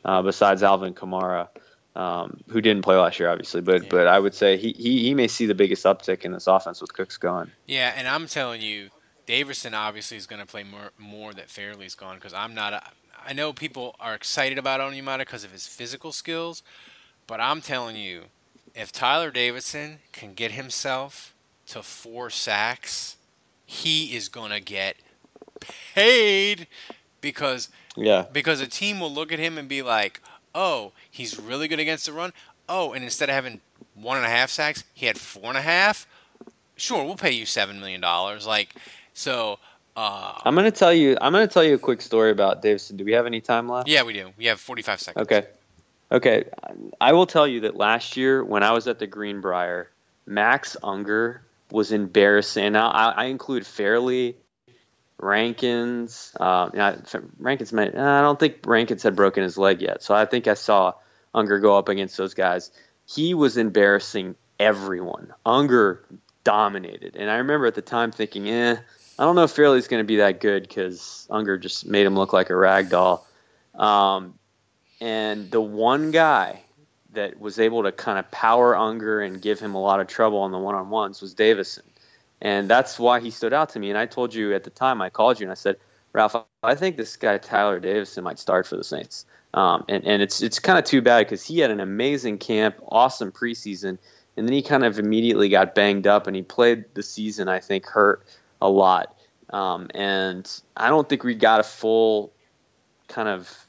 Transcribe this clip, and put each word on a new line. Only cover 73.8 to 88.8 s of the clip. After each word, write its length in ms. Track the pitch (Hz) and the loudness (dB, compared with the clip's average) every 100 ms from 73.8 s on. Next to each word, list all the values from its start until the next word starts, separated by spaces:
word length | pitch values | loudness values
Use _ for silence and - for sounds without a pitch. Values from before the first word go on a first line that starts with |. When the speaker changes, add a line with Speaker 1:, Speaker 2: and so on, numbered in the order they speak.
| 107 101 98 95 90 _ _ _ _ _ _ _ | 2 4 2 0 -6 _ _ _ _ _ _ _
Speaker 1:
and 480 | 117 110 107 104 95 | -6 -4 -4 -6 -4
the 100 | 113 | -2
one 500 | 107 107 113 139 156 | -2 0 0 0 0
guy 500 | 156 160 131 92 - _ _ _ _ _ | 2 4 2 0 -8 _ _ _ _ _
that 260 | 110 101 87 | -8 -8 -8
was 200 | 104 101 | -12 2
able 240 | 113 117 | 2 2
to 80 | 101 | -2
kinda 320 | - - 98 - | -4 -4 -4 -4
power 440 | - 113 120 120 104 | 0 4 6 6 4
Unger 460 | 110 113 107 107 | 2 -2 -4 -2
and 200 | 101 95 | -4 -6
give 180 | 104 104 | -4 -4
him 140 | 107 98 | -4 -2
a 60 | |
lot 180 | 95 98 | 0 2
of 80 | 92 | 0
trouble 320 | - 110 104 | 0 0 2
on 120 | 98 | -4
the 80 | 92 | -4
one-on-ones 640 | 98 101 95 110 101 98 | -4 -6 -4 -4 -4 -8
was 120 | 98 | -16
Davison. 500 | 92 107 104 95 - _ _ _ _ _ _ | 2 4 4 0 -10 _ _ _ _ _ _
And 280 | 104 101 101 | -4 -2 4
that's 300 | 117 131 - | 2 2 0
why 200 | 120 123 | 2 2
he 120 | 117 | -2
stood 200 | 110 113 | -6 -2
out 160 | 139 156 | 0 -2
to 100 | 123 | -4
me. 100 | 101 | -4
And 80 | 104 | -2
I 80 | 113 | -4
told 280 | - 120 | -4 -6
you 200 | 113 104 | -4 -2
at 100 | 98 | -2
the 60 | 113 | -6
time, 320 | _ 131 120 | _ -2 -2
I 80 | 92 | -4
called 300 | - 113 113 | 2 2 2
you 60 | 95 | -4
and 60 | |
I 40 | 92 | -4
said, 220 | 101 95 _ _ _ | -4 -4 _ _ _
"Ralph, 220 | 107 107 117 110 _ | 0 2 0 -10 _
I 120 | 113 143 | 0 0
think 200 | 185 151 | 0 -4
this 200 | 110 - | -10 -4
guy 200 | 120 101 | -2 -2
Tyler 420 | - 107 104 90 | 0 0 0 0
Davison 440 | 90 101 98 - | -2 -2 -4 -8
might 160 | 90 76 | -10 -8
start 280 | - 92 92 | 0 0 0
for 100 | |
the 60 | - | -8